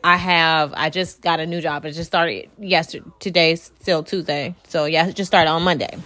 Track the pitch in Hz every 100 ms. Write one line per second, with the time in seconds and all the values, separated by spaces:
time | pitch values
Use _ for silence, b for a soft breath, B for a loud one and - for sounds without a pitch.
0 | 175 180 180 175 160 160 147 - 156 180
1 | 180 - 175 165 160 175 156 147 156 151
2 | 165 180 170 98 - - 202 180 165 -
3 | - _ 202 175 165 165 - _ - 165
4 | 156 196 160 147 143 180 _ 165 151 160
5 | 175 185 190 196 160 165 180 156 - -